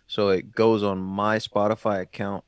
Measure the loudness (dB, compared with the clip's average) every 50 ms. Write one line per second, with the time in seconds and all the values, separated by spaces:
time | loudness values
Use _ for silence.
0 | _ -8 -2 0 2 2 2 0 -2 -6 0 2 4 4 4 4 0 -2 -2 -4
1 | -6 -6 -4 -2 0 0 0 -2 -4 -2 -2 0 2 2 0 0 -2 -2 -2 -2
2 | -6 -8 -8 -8 -6 -6 -6 -8 _